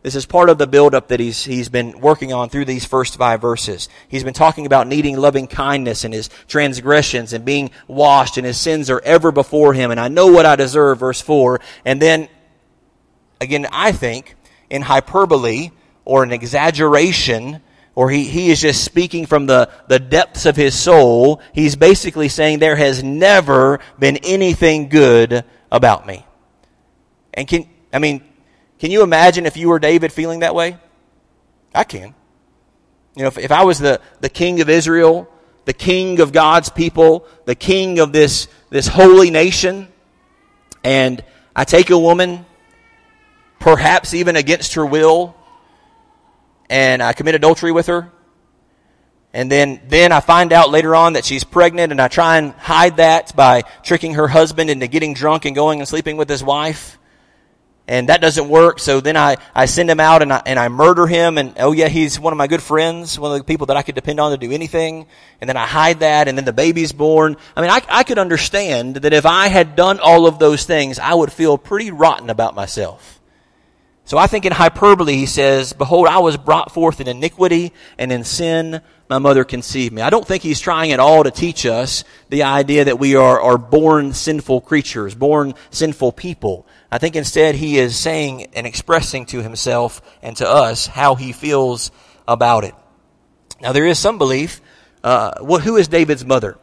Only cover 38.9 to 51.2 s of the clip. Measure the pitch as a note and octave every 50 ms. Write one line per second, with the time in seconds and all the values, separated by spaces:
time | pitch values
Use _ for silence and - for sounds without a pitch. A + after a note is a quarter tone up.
38.9 | - F3+ F#3+ F#3 F#3 F#3+ F#3 F3 D#3+ D#3 E3+ F#3 E3+ - F#3 F#3 F#3+ G3 G3 F#3
39.9 | _ _ _ _ _ _ _ _ _ _ _ _ _ _ _ _ - _ - B2+
40.9 | C3+ C3+ C3 B2+ B2+ A#2 - _ _ _ _ _ _ - C#3 - - F3 F3+ -
41.9 | F3+ E3+ E3 E3+ E3+ F3+ F3+ F3+ F3 F3 F3 _ _ _ _ _ _ _ _ _
42.9 | _ _ _ _ _ _ _ _ _ _ _ _ _ _ - E3 D#3+ C3 D3+ F#3+
43.9 | F3 F#3 - - F3+ E3+ F3 F3 E3+ D#3 C#3+ C#3 E3+ E3 D#3+ - - E3 D#3 C#3
44.9 | C#3 D#3 D#3 D#3+ D#3+ E3+ F3+ F3 - _ _ _ _ _ _ _ _ _ _ _
45.9 | _ _ _ _ _ _ _ _ _ _ _ _ _ _ _ _ B2 C3+ C3+ C3
46.9 | B2+ B2 A#2+ A#2 A#2+ - D3 D#3+ D#3+ D3+ D3+ D#3+ D#3+ - E3+ E3+ E3 E3+ E3 -
47.9 | F3 F3 E3+ F3 _ _ _ _ _ _ _ _ _ _ _ _ _ _ _ _
48.9 | _ _ _ _ _ _ _ _ - A#2 B2+ C3 C#3 C#3+ C#3+ C#3 C3+ A#2 _ B2+
49.9 | D3+ D#3+ F3 F3 E3 D3 - - E3 E3+ F3+ E3 E3 E3+ E3 C#3+ D3 D#3 D#3+ D#3+
50.9 | D#3+ E3 E3 E3+ D#3+ C3